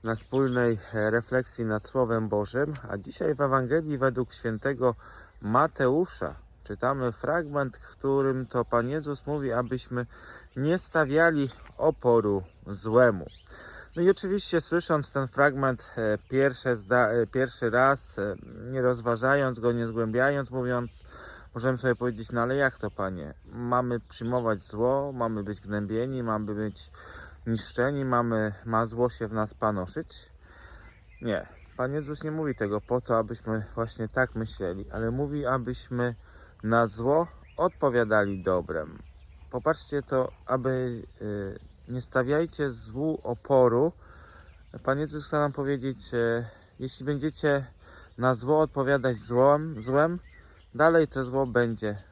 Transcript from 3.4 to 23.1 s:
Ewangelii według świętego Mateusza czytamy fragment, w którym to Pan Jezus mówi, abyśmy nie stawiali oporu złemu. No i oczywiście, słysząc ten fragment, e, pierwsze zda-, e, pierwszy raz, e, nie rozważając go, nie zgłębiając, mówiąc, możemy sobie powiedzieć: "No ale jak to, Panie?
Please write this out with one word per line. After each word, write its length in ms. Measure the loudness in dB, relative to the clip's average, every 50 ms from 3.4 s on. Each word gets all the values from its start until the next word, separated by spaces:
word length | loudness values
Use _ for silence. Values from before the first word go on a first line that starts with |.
Ewangelii 560 | 2 2 2 2 2 2 0 0 0 0 -2 2
według 360 | 2 0 2 0 -4 -4 -6
świętego 640 | -6 -4 -4 -4 -2 -2 -2 -2 2 2 0 0 0 -10 -20 -20 -20 -20 -20 _ -10
Mateusza 960 | -6 0 4 4 4 2 2 2 2 4 4 4 2 0 -2 -8 -8 -8 -8 -10 -18 -20 -20 _ -12
czytamy 480 | -12 -8 -2 -2 -2 0 0 -2 -4
fragment, 680 | -4 -4 -2 -2 0 0 -2 -2 -2 -2 -2 -2 -6 -12
w 120 | -20 -20
którym 560 | -20 _ -2 0 2 2 2 2 0 -2 -4
to 200 | -4 -2 -2 -2
Pan 240 | 2 0 0 0 0
Jezus 360 | -4 -4 -4 -6 -10 -8 -6 -6
mówi, 240 | -4 -4 -2 -2
abyśmy 540 | -2 -2 -2 -2 -4 -6 -6 -6 -6 -6 -6 -6 -10 -20 -20 -20 -20 -20 -20 -14 _
nie 220 | -4 0 0 0 0
stawiali 720 | -2 -2 0 0 2 2 4 4 4 4 4 2 0 -2 -4 -10 -20 -20 -8 0
oporu 680 | 2 2 2 2 4 6 6 6 6 4 2 0 -2 -6 _ -20 -12 -12
złemu. 580 | -12 -8 -4 2 6 6 8 6 6 2 -6 -10 -14 -20 -20 -20 -20 -20 -18 -18 -18 -20 -20 -12 -4 2
No 60 | 4
i 60 | 4
oczywiście, 520 | 4 4 2 -2 -2 -2 -2 0 0 0
słysząc 500 | 0 2 -2 -2 0 2 0 0 0 -2
ten 160 | -4 -4 -4 -4
fragment, 640 | 2 4 4 4 4 4 0 0 0 0 -6 -12 -6 -2
e, 200 | 0 0 0 0 -2 -2
pierwsze 460 | 2 4 4 4 2 0 -2 -2 -2
zda-, 340 | -2 0 2 4 4 4 4
e, 180 | 4 2 0 2
pierwszy 420 | 2 0 0 0 -2 -2 -2 0
raz, 500 | 4 4 4 4 4 2 -2 -12 -6 -4
e, 160 | -4 -4 -4 -8 -12 -18 -16 -14 -12 -6
nie 100 | -4 2
rozważając 800 | 2 2 2 2 0 0 0 2 2 2 4 4 2 0 -2 0
go, 120 | 0 0
nie 160 | 2 2 -2 -2
zgłębiając, 640 | -2 -2 -2 0 2 2 2 2 2 0 -4 -4
mówiąc, 520 | -4 -4 -2 -2 -2 -2 -2 -6 -10 -16 -20 -20 -20 -20 -20 -18 -20 -20 -20 -12 -12
możemy 240 | -2 0 0 0 2
sobie 180 | 2 0 0
powiedzieć: 360 | 2 0 -2 -2 -4 -8 -6
"No 100 | -2 -2
ale 140 | 0 0 2
jak 220 | 2 2 2 0 -2
to, 140 | -8 -8
Panie? 420 | -4 -4 -4 -4